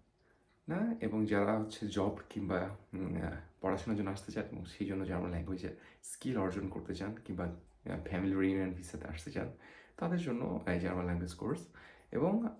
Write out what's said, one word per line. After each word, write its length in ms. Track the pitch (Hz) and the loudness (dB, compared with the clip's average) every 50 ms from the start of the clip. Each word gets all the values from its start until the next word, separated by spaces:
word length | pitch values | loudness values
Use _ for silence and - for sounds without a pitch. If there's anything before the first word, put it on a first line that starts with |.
| - _ _ _ _ _ _ _ _ _ _ _ - - | -20 _ _ _ _ _ _ _ _ _ _ _ -6 -2
না, 260 | 156 185 214 233 226 226 | 0 2 2 2 0 0
এবং 260 | - 110 104 110 107 | 0 0 2 4 4
যারা 320 | 104 104 101 101 104 110 110 | 4 6 4 6 6 4 4
হচ্ছে 300 | 107 107 - - 110 104 | 2 0 -2 -4 -4 0
জব 300 | 92 101 95 104 104 - - - | 2 4 4 2 2 -2 -6 -6
কিংবা, 460 | - - 98 92 92 90 90 90 101 - - - - | -4 -2 0 2 2 2 0 0 -4 -8 -12 -8 -6
উম, 220 | 92 95 90 87 | -4 -2 -2 0
আহ, 160 | 87 82 85 82 80 - - - - | 0 0 -2 -2 -4 -8 -12 -10 -4
পড়াশোনার 380 | - 95 92 - - 113 110 101 | 0 0 0 0 0 0 0 2
জন্য 120 | 101 95 | 2 0
আসতে 220 | 95 98 - - - | -2 -4 -6 -6 -4
চান 120 | 110 101 - - | -4 -4 -4 -4
এবং 120 | - 87 | -8 -8
সেই 220 | 85 - - 101 | -8 -4 -4 -2
জন্য 200 | 95 95 95 95 | 0 0 0 0
জার্মান 240 | 92 92 87 87 87 | 0 0 0 0 0
ল্যাঙ্গুয়েজের 400 | 87 87 87 87 92 87 - - - - - - - - - | 0 -2 -2 -2 -2 -2 -4 -6 -6 -8 -14 -20 -20 -16 -14
স্কিল 340 | - - - - 135 127 | -12 -10 -4 -2 0 2
অর্জন 320 | 113 95 92 87 98 98 92 | 2 2 2 2 0 -2 -2
করতে 260 | - - - - 92 | -4 -4 -4 -4 -4
চান 200 | 85 98 104 110 - - | -2 -2 -4 -4 -6 -6
কিংবা, 200 | - 95 87 90 | -6 -2 -2 0
আহ, 540 | 85 85 - - - - - - - 95 85 82 | -2 -2 -6 -10 -18 -20 -12 -6 -4 -4 -4 -2
ফ্যামিলি 280 | - 90 92 95 95 95 | -2 -2 0 2 2 4
রিউনিয়ন 400 | 95 95 95 95 95 95 92 90 | 6 6 6 6 4 2 0 -2
ভিসাতে 360 | 87 92 - - - - 69 | -4 -6 -8 -8 -8 -6 -6
আসতে 220 | 73 82 - - | -6 -6 -6 -6
চান, 220 | 139 - - - - - - - - - - - - | -4 -4 -4 -4 -6 -10 -16 -20 -20 -20 -20 -16 -8
তাদের 220 | - 175 170 175 175 | -4 0 2 2 2
জন্য 420 | 175 147 117 117 131 - - - - | 2 2 0 0 0 0 0 0 0
এই 140 | - 87 87 | 0 0 2
জার্মান 240 | 87 92 92 92 90 | 2 2 2 2 2
ল্যাঙ্গুয়েজ 300 | 90 87 85 87 87 - | 2 2 2 0 -2 -4
কোর্স। 320 | - - 110 147 175 - - - - - - - - - - - | -2 -2 0 0 -2 -4 -10 -16 -20 -20 -20 -20 -20 -10 -4 0
এবং 360 | - 143 180 208 226 233 220 - - | 2 4 4 4 4 2 0 -2 -4